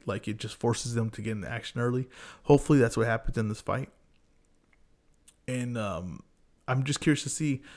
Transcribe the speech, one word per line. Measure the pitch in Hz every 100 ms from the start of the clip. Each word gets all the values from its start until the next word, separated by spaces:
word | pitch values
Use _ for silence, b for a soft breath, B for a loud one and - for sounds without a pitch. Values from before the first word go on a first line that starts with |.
| -
Like, | 98 -
it | 107
just | 113 -
forces | 120 117 123 117
them | 113
to | -
get | 107
in | 107
the | 95
action | 113 - -
early. | 120 127 127 B B B
Hopefully | - 143 - 147
that's | 113 -
what | 113
happens | 113 - -
in | 107
this | 107
fight. | - 127 139 _ _ _ _ _ _ _ _ _ _ _ _ _ _ _ -
And, | 127 123 120
um, | 104 82 90 - - _ _ _ -
I'm | 127 135
just | 143
curious | 160 147
to | -
see, | - 156 131 B